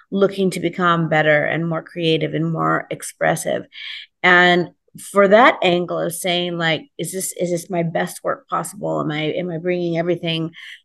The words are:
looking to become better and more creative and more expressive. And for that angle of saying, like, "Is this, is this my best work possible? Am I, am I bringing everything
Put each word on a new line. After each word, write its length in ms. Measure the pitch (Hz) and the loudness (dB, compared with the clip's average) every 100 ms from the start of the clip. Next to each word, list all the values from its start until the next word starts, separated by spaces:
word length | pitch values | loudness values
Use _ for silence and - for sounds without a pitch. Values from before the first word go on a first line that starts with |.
| _ | _
looking 400 | 196 196 196 190 | 0 2 2 -2
to 100 | 175 | 0
become 480 | 170 175 175 170 160 | -4 0 2 2 2
better 360 | 156 151 147 143 | 2 4 2 2
and 240 | 156 170 | -2 -2
more 140 | 160 | -4
creative 520 | - 175 165 160 151 151 | -6 -4 0 0 0 -2
and 180 | 165 | -2
more 340 | 160 156 160 - | 0 0 0 -2
expressive. 760 | 156 - - 80 - - 60 - - - - - _ | -10 -12 -2 0 0 -2 -6 -6 -16 -16 -16 -18 _
And 480 | 180 180 180 175 165 - _ - - | 4 6 6 4 0 -8 _ -20 -4
for 140 | 196 196 | 2 6
that 320 | 214 277 - | 8 6 4
angle 360 | 180 175 175 165 | 2 2 0 -4
of 160 | 165 170 | -4 -4
saying, 420 | 185 175 175 170 | -2 -2 -2 -2
like, 260 | 165 156 - - | 0 -2 -4 -10
"Is 120 | 160 | -8
this, 220 | 190 185 | -6 -8
is 180 | - 175 | -4 -2
this 180 | 170 170 | -2 -4
my 140 | 175 | -2
best 400 | 165 175 175 - | -2 -2 -4 -6
work 240 | - - _ | -6 -6 _
possible? 520 | 175 170 - 160 156 | -6 -6 -8 -6 -4
Am 100 | 147 | -4
I, 120 | 151 156 | -4 -4
am 180 | - 180 | -4 -4
I 80 | 160 | -4
bringing 400 | 175 180 175 165 | -4 -2 -2 -2
everything 540 | 170 170 170 160 165 - - - | -2 -2 -2 -4 -4 -8 -20 -20